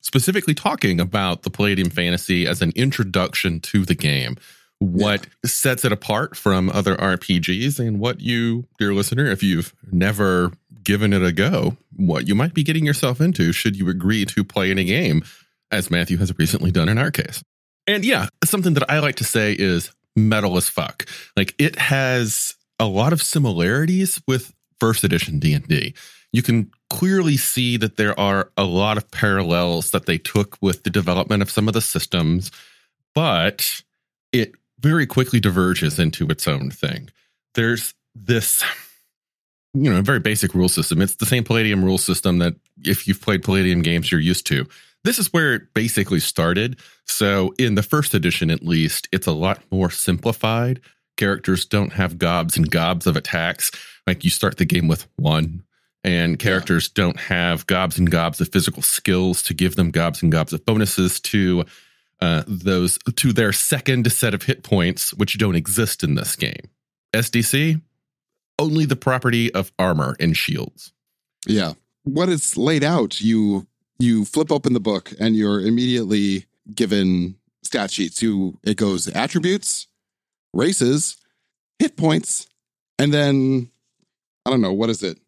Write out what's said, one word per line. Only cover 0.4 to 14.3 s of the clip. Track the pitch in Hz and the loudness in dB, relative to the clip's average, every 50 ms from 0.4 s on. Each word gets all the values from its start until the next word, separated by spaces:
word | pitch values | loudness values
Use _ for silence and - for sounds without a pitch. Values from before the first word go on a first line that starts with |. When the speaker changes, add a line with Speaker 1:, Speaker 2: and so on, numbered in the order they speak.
| - - 147 | 0 -2 -4
Speaker 1:
talking | - - 208 294 - - 107 90 85 | 0 0 -2 -2 0 0 0 2 0
about | 85 92 90 104 98 92 87 - | 0 0 0 -2 0 0 -2 -4
the | - 95 | -6 -10
Palladium | - - 104 104 98 92 92 87 | -2 0 0 0 2 0 0 -2
Fantasy | 78 85 87 87 87 87 - - 95 87 87 | 0 -2 0 0 0 -2 -2 -2 0 0 0
as | - 85 90 | -2 0 0
an | 92 82 - | -2 -2 0
introduction | - 123 139 135 - 113 95 90 95 90 - - - - 95 82 80 | 0 0 0 0 -2 -4 -2 0 -2 -2 -2 -4 -4 -2 -2 -4 -4
to | - - - 104 92 | -8 -2 -2 -2 0
the | 90 170 | 0 -2
game. | - - 76 71 67 64 60 64 - - - - _ _ _ _ _ | -2 0 -2 -2 -2 -4 -6 -8 -12 -14 -20 -20 _ _ _ _ _
What | 98 95 87 92 101 104 101 101 - - _ _ | -4 -2 0 0 0 0 0 -2 -4 -10 _ _
Speaker 2:
Yeah. | - 120 | -8 -6
Speaker 1:
sets | - - - 135 127 - - | -4 -2 0 -2 -2 0 0
it | 123 | -2
apart | 104 - - - 107 107 147 - - | -2 -2 -2 -2 -2 -2 -2 -4 -8
from | - - 107 95 92 92 92 | -4 0 0 2 2 2 2
other | - 101 98 98 92 - | 0 0 0 0 0 0
R | 92 98 92 | 0 0 0
P | 90 - - 98 87 | -2 0 0 0 0
Gs | 80 - 92 98 120 139 143 - | 0 0 -2 -2 -2 -4 -2 -2
and | 120 113 107 101 | -4 -2 -2 -2
what | 104 120 127 - | -2 -4 -4 -4
you, | - 120 120 117 117 117 113 117 123 _ _ _ | -4 -4 -2 -2 0 -2 -2 -4 -6 _ _ _
dear | 107 101 101 | 0 0 2
listener, | 98 101 - - 123 147 | 0 0 0 0 0 0
if | 131 98 95 | 0 0 0
you've | - 98 90 82 85 - _ _ - - | 2 2 2 0 -2 -6 _ _ -12 -2
never | 95 87 92 98 104 98 104 95 92 90 90 87 85 _ _ _ - - - | 0 2 2 2 2 2 2 2 4 2 2 0 -2 _ _ _ -20 -10 -2
given | - 101 101 107 104 | 0 0 2 2 2
it | 101 95 | 2 4
a | 90 90 | 2 2
go, | 85 82 98 139 190 90 76 78 - - _ _ - | 2 2 0 2 2 2 0 0 -2 -4 _ _ -4
what | - 95 87 80 67 62 76 | -2 0 0 2 0 0 0
you | 101 | 2
might | 107 135 170 - | 2 2 0 0
be | 165 | 0
getting | 143 147 160 160 160 | 0 0 0 0 0
yourself | 147 143 - - 131 123 123 | 0 0 0 0 -2 0 2
into | 156 175 180 - 87 82 | 0 0 2 2 2 0
should | 85 - - 113 98 | 0 0 0 -2 0
you | 98 95 85 | 0 -2 -2
agree | 90 92 87 95 110 110 98 | -2 0 0 0 0 0 0
to | - | 0